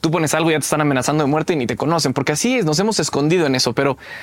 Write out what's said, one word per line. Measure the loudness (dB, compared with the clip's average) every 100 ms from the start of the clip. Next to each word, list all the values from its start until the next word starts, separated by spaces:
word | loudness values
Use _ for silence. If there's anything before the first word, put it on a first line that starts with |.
tú | 0
pones | 0 0
algo | 2 2
y |
ya | 0
te |
están | 0 0
amenazando | 2 2 0 0
de | 2
muerte | 0 0
y | -2
ni | -2
te | -2
conocen, | 0 0 0
porque | -2 -2
así | 0 0 0
es, |
nos | 0 0
hemos | 0 0
escondido | -2 0 2 2 2
en |
eso. | 2 0
Pero | 0 -2 -2 -10 -16